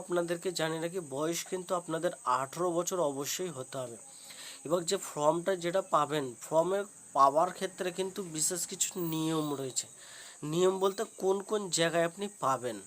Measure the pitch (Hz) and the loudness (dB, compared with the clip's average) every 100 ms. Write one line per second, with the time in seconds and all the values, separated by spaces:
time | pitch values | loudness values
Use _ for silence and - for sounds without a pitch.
0 | 185 175 170 170 190 170 160 160 165 190 | 2 0 0 -2 -2 -2 0 -2 -4 -6
1 | 151 135 156 170 - 190 175 180 175 160 | -6 -2 -2 -2 -4 -6 -4 -4 -2 -2
2 | 175 175 - 127 135 160 180 165 175 185 | -2 -2 0 0 0 -2 0 0 0 0
3 | 151 139 143 - 185 135 127 139 123 113 | 0 0 -4 -4 -4 -6 -8 -8 -8 -10
4 | - - - - - - 135 175 170 190 | -18 -20 -18 -16 -16 -10 -2 0 0 -2
5 | - 151 147 165 170 190 170 185 185 156 | -4 2 4 4 2 -2 0 0 2 2
6 | 143 151 131 117 - 156 165 196 202 - | 4 0 -2 -6 0 2 4 2 -2 -10
7 | - 143 139 143 180 175 190 - 175 175 | -2 6 8 8 2 0 -6 -4 -4 -2
8 | 190 185 180 156 151 180 - 180 - - | -4 -4 -6 -2 -2 -2 -4 -4 -4 -2
9 | 170 160 160 160 151 139 131 - - - | -2 0 2 2 0 -2 -4 -4 -6 -10
10 | - - - - 147 160 185 190 196 196 | -18 -18 -18 -10 -2 4 4 6 2 2
11 | 214 - 190 196 190 214 196 165 165 165 | -6 -2 2 2 2 -2 0 2 4 4
12 | 170 165 202 - 135 131 123 107 | 2 0 -10 -2 0 0 -2 -6